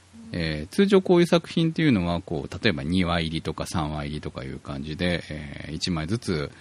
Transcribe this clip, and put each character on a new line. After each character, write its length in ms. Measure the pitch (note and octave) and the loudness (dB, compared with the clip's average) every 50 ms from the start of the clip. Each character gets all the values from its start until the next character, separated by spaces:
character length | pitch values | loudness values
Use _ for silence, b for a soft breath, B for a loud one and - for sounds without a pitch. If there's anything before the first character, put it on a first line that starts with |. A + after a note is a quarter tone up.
| _ _ - A3+ A3+ A3+ | _ _ -20 -20 -14 -8
え 340 | - F2 E2 D#2+ D#2 D2+ D#2 | -6 -4 -2 -2 -2 -4 -6
ー、 80 | - - | -2 2
通 120 | - G3+ | 2 4
常 160 | G3 G#3 F#3 | 6 6 4
こ 140 | F#3 - F3+ | 6 6 6
う 40 | F3 | 6
い 40 | F3 | 6
う 20 | |
作 240 | - F3 E3+ - - | 6 4 2 2 0
品 200 | - F3 E3 E3 | 0 0 2 2
っ 20 | D#3+ | 2
て 80 | - | 2
い 60 | D#3+ D3 | 4 4
う 20 | |
の 140 | A#2+ F#2+ F2 | 4 4 4
は、 160 | E2+ F2 F2 | 2 0 -2
こ 260 | - - F2 C#2+ C#2 - | -2 -4 -4 -4 -4 -6
う、 140 | - - - | -8 0 2
例 60 | A2 | 2
え 20 | |
ば 100 | D#2+ C#2 | 2 2
二 220 | C2+ D#2 F2+ F#2+ F2+ | 0 0 2 2 2
話 160 | E2+ E2+ E2+ | 2 2 0
入 100 | E2 D#2+ | 0 -2
り 120 | D#2+ D#2 | -2 -4
と 100 | - D#2+ | -4 -4
か 140 | D#2 - D2 | -4 -4 -6
三 260 | - - F2 D2+ D2+ | -4 -2 -2 -2 -2
話 140 | D2+ D2 D2 | -4 -4 -4
入 80 | D2 D2+ | -6 -6
り 60 | D2+ | -6
と 80 | D2+ D2+ | -6 -8
か 120 | - C2+ | -8 -8
い 60 | C2 C2+ | -10 -10
う 100 | C2 C2 | -10 -10
感 240 | - - C#2 C2+ | -10 -10 -8 -8
じ 140 | C#2+ D#2 D#2 | -8 -8 -4
で、 260 | C#2+ F2+ F2+ F2 D#2+ - - | -2 0 0 0 0 -4 -8
え 400 | D2+ D#2 D2 C#2+ C#2 D2 D2 C#2+ | -10 -10 -10 -12 -12 -12 -10 -10
ー、 20 | D#2 | -8
一 160 | E2 - F#2 | -6 -4 -2
枚 160 | F2 D#2 D#2 | -2 -2 -2
ず 120 | E2 A2 A#2 | -2 -4 -4
つ 320 | - G#2 F2 D2+ C#2+ C#2+ b b | -2 -2 -2 -2 -2 -6 b b